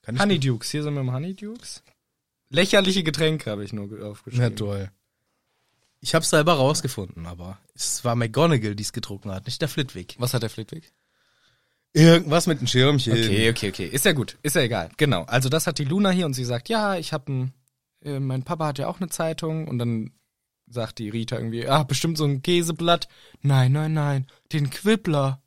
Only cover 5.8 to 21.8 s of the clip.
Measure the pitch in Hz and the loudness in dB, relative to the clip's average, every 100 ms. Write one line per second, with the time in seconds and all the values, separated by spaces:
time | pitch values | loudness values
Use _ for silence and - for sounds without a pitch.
5.8 | _ _ 127 165 156 160 151 156 131 151 | _ _ -2 0 4 4 4 4 4 2
6.8 | 135 - 92 - 82 85 87 95 _ - | -4 -6 -10 -12 -14 -12 -14 -14 _ -8
7.8 | - - 120 120 117 123 170 139 107 104 | -6 -2 0 0 0 2 4 2 0 -6
8.8 | 104 - - 98 104 95 - - 151 - | -6 -8 -10 -10 -10 -10 -8 -6 -6 -4
9.8 | 131 92 90 - 120 123 110 - 110 80 | -6 -10 -14 -6 -4 -2 -4 -8 -14 -14
10.8 | - _ _ _ _ _ _ _ _ _ | -18 _ _ _ _ _ _ _ _ _
11.8 | _ 151 165 170 147 165 170 143 123 123 | _ 8 10 8 6 2 2 -2 2 4
12.8 | 135 147 117 113 113 101 113 117 101 95 | 4 4 2 2 2 4 4 2 -4 -4
13.8 | 90 135 202 151 - - 147 165 120 107 | -6 0 0 0 -4 -6 -2 0 0 -2
14.8 | 82 - 147 95 76 120 127 156 175 147 | -4 0 2 2 2 0 2 0 0 -4
15.8 | 139 185 202 180 165 127 120 120 - 226 | -2 2 2 2 0 -4 -4 -4 -2 -2
16.8 | 208 185 156 156 135 135 127 - _ _ | 0 -2 -4 -6 -4 -4 -4 -8 _ _
17.8 | _ _ 147 135 135 131 131 170 151 139 | _ _ -8 -6 -4 -4 -4 -4 -4 -4
18.8 | 139 175 175 - 165 160 160 160 156 123 | -6 -6 -8 -4 -4 -4 -4 -6 -4 -4
19.8 | 120 113 110 _ _ _ _ _ _ 120 | -2 -2 -6 _ _ _ _ _ _ -8
20.8 | 110 - 107 113 113 117 113 117 123 143 | -8 -8 -6 -6 -4 -6 -4 -6 0 2